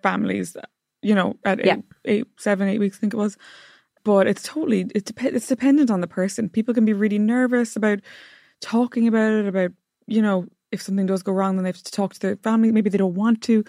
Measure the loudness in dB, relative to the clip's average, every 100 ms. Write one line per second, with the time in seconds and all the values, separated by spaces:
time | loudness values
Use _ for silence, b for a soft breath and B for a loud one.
0 | -4 -2 -2 -4 -6 -12 -20 _ _ _
1 | 0 2 0 -2 -4 0 2 0 -4 _
2 | -2 -2 -2 _ -2 0 0 0 -2 -2
3 | -4 -2 -4 -6 B B B B B _
4 | 2 4 4 0 -6 -6 -2 -2 -2 -6
5 | -6 -6 -4 -4 -4 -2 2 4 4 0
6 | -2 -2 -4 -2 -4 -2 -2 2 2 2
7 | 0 2 0 2 2 0 -2 -2 -2 -2
8 | B B B B B B -2 0 0 0
9 | 2 2 2 2 0 0 -2 -4 _ _
10 | -4 0 2 0 -4 _ _ -10 -4 -2
11 | 0 -2 -2 0 0 0 -2 -6 -8 -4
12 | -4 -4 -6 -4 0 2 4 2 2 2
13 | 0 0 0 0 2 0